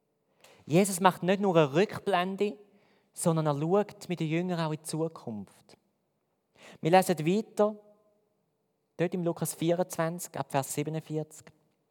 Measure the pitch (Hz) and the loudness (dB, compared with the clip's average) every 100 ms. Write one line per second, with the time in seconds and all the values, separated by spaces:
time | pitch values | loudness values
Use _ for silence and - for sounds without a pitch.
0 | _ _ _ _ - - - 165 202 180 | _ _ _ _ -20 -18 0 2 2 4
1 | 190 175 175 196 202 165 143 151 214 - | 2 4 0 2 4 4 4 4 0 -2
2 | - 180 185 196 208 269 _ _ _ _ | -2 -2 0 -2 -4 -4 _ _ _ _
3 | _ - 175 160 156 143 160 202 202 - | _ -4 0 2 0 0 0 0 0 -6
4 | - 175 156 165 180 170 160 156 - 156 | -8 -6 -2 -2 -2 -2 -4 -6 -6 -4
5 | 160 160 123 104 95 _ _ - _ _ | -4 -6 -12 -12 -12 _ _ -20 _ _
6 | _ _ _ _ _ _ - - 160 185 | _ _ _ _ _ _ -20 -6 4 6
7 | 185 156 156 208 214 - 214 208 - _ | 6 0 0 0 0 0 0 0 -16 _
8 | _ _ _ _ _ _ _ _ _ - | _ _ _ _ _ _ _ _ _ -4
9 | 180 190 170 165 160 - 165 170 170 - | -4 -2 -4 -4 -6 -2 0 0 -2 -4
10 | 160 175 - 151 - 143 135 - 151 160 | -4 -6 -10 -8 -4 -4 -4 -4 -6 -6
11 | - 156 156 - - _ _ _ _ | -6 -8 -8 -14 -20 _ _ _ _